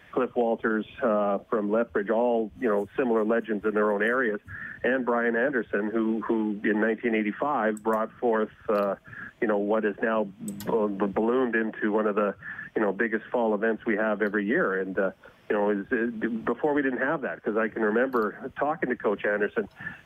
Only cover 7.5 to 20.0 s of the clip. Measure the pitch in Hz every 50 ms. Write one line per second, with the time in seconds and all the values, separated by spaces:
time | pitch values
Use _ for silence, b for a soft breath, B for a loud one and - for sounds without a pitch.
7.5 | 147 123 107 110 107 104 104 110 110 107 110 110 - - 127 120 110 110 107 104
8.5 | - - - - 107 104 101 98 95 - B B B B B B B B 123 107
9.5 | 107 101 104 101 110 110 107 104 95 - 117 113 113 110 104 101 - - 113 104
10.5 | 98 101 - - 117 113 107 104 101 95 101 101 92 107 107 113 123 131 131 120
11.5 | 113 113 113 107 - - - 107 101 107 107 107 98 104 104 101 95 B B B
12.5 | B B B B B - 110 101 92 95 113 110 110 107 - - - 127 117 110
13.5 | 107 98 110 113 110 - - 120 104 101 110 110 107 98 110 101 98 107 101 101
14.5 | 135 185 160 101 95 95 95 95 92 101 98 92 - B B B B B B -
15.5 | 107 104 101 104 104 101 98 - 127 113 117 120 117 107 113 113 117 113 - 123
16.5 | 117 - - 151 143 147 135 135 127 113 131 139 160 156 127 90 82 - - 120
17.5 | 104 110 113 110 - 117 110 104 107 117 127 139 131 120 107 101 - - 120 131
18.5 | - - 139 147 160 - - 131 123 - - 117 101 101 - 107 104 104 104 101
19.5 | - 113 101 - B B B B B B